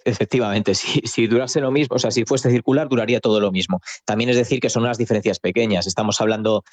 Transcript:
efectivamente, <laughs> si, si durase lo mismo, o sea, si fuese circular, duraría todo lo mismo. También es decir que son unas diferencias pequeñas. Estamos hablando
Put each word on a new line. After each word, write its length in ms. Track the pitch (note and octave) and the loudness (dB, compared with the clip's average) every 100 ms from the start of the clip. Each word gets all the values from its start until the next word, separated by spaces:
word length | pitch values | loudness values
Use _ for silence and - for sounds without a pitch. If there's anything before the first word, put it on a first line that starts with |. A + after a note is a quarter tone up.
| - | 0
efectivamente, 680 | G#2+ G#2 C3 G#2+ G2+ G#2 F#2 | -2 0 0 0 0 0 -2
<laughs> 0 | |
si, 260 | - - A#2 | 0 -2 -2
si 200 | - A2+ | -2 2
durase 340 | A#2 B2+ D#3 | 2 0 -2
lo 120 | C3 | 0
mismo, 240 | C#3 C#3 - | 0 0 0
o 40 | |
sea, 120 | A#2 | -2
si 120 | A#2+ | -2
fuese 280 | A2 C3+ B2 | 0 0 2
circular, 360 | A#2+ B2 C3+ D3 | 2 2 2 2
duraría 320 | B2 A2 A#2+ | -2 0 0
todo 200 | A#2 G#2+ | 2 2
lo 120 | G2+ | 2
mismo. 300 | F#2 F2+ F#2 - - - | 0 -2 -4 -6 -14 -4
También 240 | G#2+ A#2+ | -2 2
es 60 | B2 | 2
decir 240 | A#2 C3 | 2 0
que 100 | A#2+ | 0
son 140 | A#2 | 0
unas 160 | A#2+ A#2 | -2 -2
diferencias 400 | A#2 G#2+ G#2 F#2+ | 0 0 0 -2
pequeñas. 480 | F#2 G2+ A2+ F#2 F#2 | -2 0 0 0 -2
Estamos 340 | F#2+ G#2+ - | -4 -2 0
hablando 420 | A2 A2 A2 G#2+ - | 0 0 0 0 -2